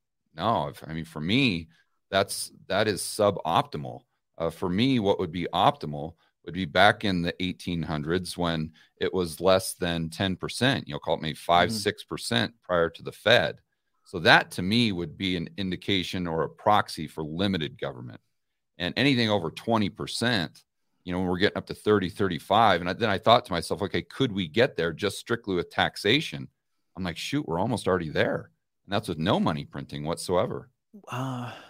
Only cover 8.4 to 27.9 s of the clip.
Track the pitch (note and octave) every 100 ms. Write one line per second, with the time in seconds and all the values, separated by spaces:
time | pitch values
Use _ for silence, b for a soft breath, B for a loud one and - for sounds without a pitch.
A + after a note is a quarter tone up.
8.4 | E2+ E2 D#2+ - b b F#2 F#2 F2 D#2
9.4 | F2+ F#2+ - - F2 E2+ E2 - G2 F2+
10.4 | - - B2+ A2+ - D2 - D#2 D#2 -
11.4 | - E2+ F2+ A2 G2+ - - D#2 - A#2
12.4 | G#2+ - - F2+ E2 - E2 - G#2 A#2
13.4 | D2 - _ _ _ _ _ F#2+ F2+ D#3+
14.4 | - - F#2 A2+ A#2 F2 E2+ - F#2+ F2+
15.4 | E2 - F#2+ F2 - G2 E2+ F#2+ F2 E2
16.4 | D2 - - G#2 - - D2+ - D#2 D#2+
17.4 | G2+ F#2 C#2+ C#2+ C#2+ B1+ B1 A1 _ _
18.4 | _ _ _ - F2 - C3+ B2+ A2+ G#2
19.4 | E2 - - A2+ G2+ - C#2 - A#2+ A2+
20.4 | D#2+ - _ _ _ _ - F2+ F#2 F2+
21.4 | G2 F#2+ - - - G#2 F#2 - G2 D#2
22.4 | - G2+ A2+ F2 F2 F#2+ A2 G2 - A#2+
23.4 | - F2 E2 E2 G2 F#2 E2 - C3 G2
24.4 | F2 D2+ C3+ - E2+ D#2 G2 - - A#2
25.4 | - F2+ E2 - F2 - G2+ C3+ D#3+ C#2+
26.4 | B2+ _ _ _ _ - F#2 D#2+ - C#3
27.4 | - E2 A2 G#2+ -